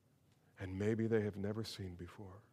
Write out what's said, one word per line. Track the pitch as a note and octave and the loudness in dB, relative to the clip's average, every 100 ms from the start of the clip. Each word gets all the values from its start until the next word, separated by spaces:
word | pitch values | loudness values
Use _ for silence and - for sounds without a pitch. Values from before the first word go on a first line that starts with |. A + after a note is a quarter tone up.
| _ _ _ _ _ - | _ _ _ _ _ -8
and | F#2+ F#2+ | -4 2
maybe | G#2 A2+ A2+ | 2 4 6
they | A2+ | 4
have | G#2 G2 | 4 0
never | G2+ G#2+ | -2 -2
seen | G#2+ - F#2 | -6 -6 -8
before. | F2 F2 - F#2+ G2 - | -8 -12 -12 -16 -16 -20